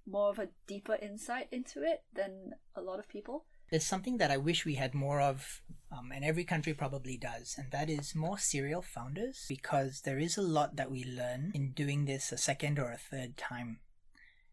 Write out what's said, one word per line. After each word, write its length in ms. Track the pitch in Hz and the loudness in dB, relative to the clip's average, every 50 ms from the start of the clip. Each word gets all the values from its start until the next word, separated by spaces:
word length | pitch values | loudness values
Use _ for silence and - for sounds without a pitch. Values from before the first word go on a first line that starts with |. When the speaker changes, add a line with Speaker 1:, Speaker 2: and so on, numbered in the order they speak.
| - | -8
Speaker 1:
more 240 | 190 190 202 208 202 | 0 4 4 6 6
of 100 | 202 214 | 4 2
a 100 | 196 180 - - - | -2 -4 -6 -10 -8
deeper 320 | - 196 202 - - 214 - | -8 -8 -4 0 0 0 0
insight 480 | 208 202 202 214 - - 240 262 - - | 0 -4 -8 -6 -4 -4 -4 -4 -4 -4
into 320 | 254 247 254 - - 277 | -4 -6 -4 -6 -4 0
it 200 | 294 330 311 - - _ | 2 2 2 2 -2 _
than 420 | - 190 196 196 190 190 190 - - - - - - | -4 -2 -2 -2 -4 -10 -12 -12 -12 -14 -16 -12 -8
a 80 | 196 | -6
lot 160 | 180 185 185 202 | -6 -4 -4 -6
of 100 | 208 - | -8 -8
people. 380 | - 208 - - 262 320 - - - - - - | -10 -10 -8 -6 -8 -8 -8 -12 -20 -18 -4 0
Speaker 2:
There's 160 | 160 156 - | 2 2 2
something 320 | - 196 185 196 254 254 226 | 2 0 0 0 0 2 4
that 120 | 170 143 | 4 4
I 60 | 139 | 4
wish 300 | 135 143 165 175 - - | 4 4 4 2 2 2
we 80 | 160 143 | 2 2
had 180 | 127 135 131 | 2 0 2
more 280 | 127 143 139 139 143 143 | 2 2 2 2 4 6
of, 420 | 139 139 131 135 - - - - - - 160 - - - | 6 4 4 2 -4 -10 -12 -12 -12 -12 -14 -14 -14 -12
um, 200 | 156 123 120 127 135 | -12 -12 -10 -8 -4
and 80 | 139 143 | 0 2
every 200 | 156 160 175 175 | 4 4 4 4
country 300 | - 180 156 - 165 147 | 2 2 2 2 0 0
probably 420 | - 151 131 139 135 123 135 127 | 0 0 -2 -2 -2 -4 -4 -6
does, 380 | 120 - 127 113 120 127 - - | -4 -4 -6 -6 -6 -8 -8 -8
and 140 | - 135 127 | -8 -6 -4
that 180 | - 147 151 160 | -2 0 0 2
is 260 | 151 143 143 - - | 0 0 -2 -2 0
more 220 | 156 156 175 202 | 0 2 2 0
serial 460 | 196 - - - 139 139 143 156 180 | 2 2 2 2 2 2 0 0 -2
founders, 640 | 190 - - 240 233 131 147 196 233 262 269 - - - | -4 -6 -8 -8 -6 -4 -4 -2 -2 -4 -4 -6 -6 -6
because 540 | 135 - - - 151 139 135 135 139 - | -6 -4 0 2 4 4 4 2 -2 -4
there 160 | - 139 135 139 | -4 -2 0 0
is 180 | 160 170 - | 0 0 2
a 60 | 214 | 2
lot 340 | 196 170 156 151 147 - - | 4 4 6 6 4 4 2
that 140 | 143 131 131 | -2 -2 -2
we 140 | 135 127 127 | -2 -4 -4
learn 480 | 131 123 123 123 123 123 131 147 196 - | -4 -4 -2 -2 -2 -2 -2 -2 -2 0
in 160 | 143 139 131 | 0 0 0
doing 340 | 131 151 143 143 143 147 143 | 0 0 0 2 2 2 2
this 280 | 139 135 135 - - | 2 0 0 -2 -2
a 40 | 135 | -2
second 420 | - - 143 135 - 151 143 147 143 | 0 2 2 2 2 2 2 2 2
or 120 | 131 120 | 0 -2
a 80 | 120 - | -4 -8
third 400 | - - 143 131 127 120 - - | -10 -8 -6 -6 -6 -6 -6 -8
time. 400 | - - 123 120 120 117 - - - - - - - - - - - - - _ _ - | -6 -6 -6 -6 -6 -6 -8 -10 -12 -20 -20 -20 -20 -20 -20 -20 -20 -20 -20 _ _ -20